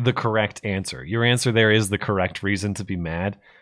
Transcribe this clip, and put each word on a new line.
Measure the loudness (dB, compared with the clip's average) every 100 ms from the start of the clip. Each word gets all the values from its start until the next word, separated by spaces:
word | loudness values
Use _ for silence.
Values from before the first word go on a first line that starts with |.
the | -2
correct | 0 0 0 -2 -4
answer. | -4 -4 -6 -10
Your | -6 0
answer | 2 2 2
there | 4 6
is | 6 4
the | 0
correct | 0 0 0 -2
reason | -4 -2 -2
to | -4
be | -6 -6
mad. | -4 -4 -4 -6 _ _